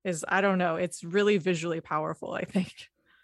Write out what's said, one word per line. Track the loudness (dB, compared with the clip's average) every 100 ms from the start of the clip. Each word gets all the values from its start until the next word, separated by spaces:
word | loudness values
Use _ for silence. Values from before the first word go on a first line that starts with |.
| -6
is, | -4 0
I | 2
don't | 4 4
know, | 2 0
it's | -2 -6
really | -2 2 4 4
visually | 2 0 -2 -4
powerful, | -2 -2 -2 -6 -6
I | -6 -2
think. | -2 -2 -6 -20 _ _ _